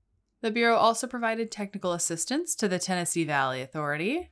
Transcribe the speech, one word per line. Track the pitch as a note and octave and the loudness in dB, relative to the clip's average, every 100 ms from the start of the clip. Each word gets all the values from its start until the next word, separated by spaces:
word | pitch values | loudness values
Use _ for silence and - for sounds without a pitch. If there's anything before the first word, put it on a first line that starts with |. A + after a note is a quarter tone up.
| _ _ _ _ | _ _ _ _
The | A3+ | -2
Bureau | A3 A#3 A3+ | 2 4 6
also | A3 A3+ B3 | 6 4 -2
provided | B3 A#3 A3+ A3+ | -2 -2 -2 -4
technical | - G3+ G3+ F#3 | -4 -8 -4 -2
assistance | F3 - E3+ - C#4 F4+ - | 0 -2 -2 -2 -2 -2 0
to | G#3 | 0
the | F3+ | 0
Tennessee | F#3 F3+ E3+ E3+ | 0 -2 0 0
Valley | D#3 D3 C3+ C3 | 0 2 2 -2
Authority. | C3+ D#3+ D3 D3 F3+ D#4 F#4 | -6 -4 -2 -2 -2 -2 -6